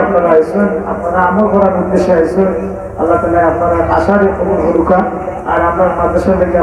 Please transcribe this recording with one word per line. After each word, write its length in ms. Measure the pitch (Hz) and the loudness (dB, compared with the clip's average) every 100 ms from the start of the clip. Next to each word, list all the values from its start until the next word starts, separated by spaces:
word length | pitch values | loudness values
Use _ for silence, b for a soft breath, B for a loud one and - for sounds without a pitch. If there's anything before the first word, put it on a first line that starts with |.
আপনারা 260 | 190 180 170 160 | 2 2 2 2
আইছেন, 320 | 156 202 202 - - | 2 0 -2 -2 -6
আপনারা 280 | 190 170 180 196 | -6 -4 0 0
আমল 180 | 196 208 | 2 2
করার 200 | 196 190 180 | 2 2 0
উদ্দেশ্যে 300 | 180 180 - 170 | 0 0 2 2
আইছেন। 300 | 160 190 190 170 - - - - | 0 0 0 -2 -6 -8 -10 -4
আল্লাহ 180 | 165 170 | 0 0
তাআলা 180 | 170 170 170 | 0 0 2
আপনারা 260 | 165 175 170 170 - | 0 0 0 0 0
আশারে 300 | 196 202 196 185 | 2 2 2 0
কবুল 220 | 180 180 160 | -2 0 0
করুকা। 340 | - 165 185 - - - - - | 0 2 2 0 -4 -8 -8 -4
আর 80 | 165 170 | -2 0
আপনার 200 | 170 180 175 | 0 0 0
মাদ্রাসার 380 | 165 170 - 185 | -2 0 0 0
লাগে 160 | 180 175 | 0 0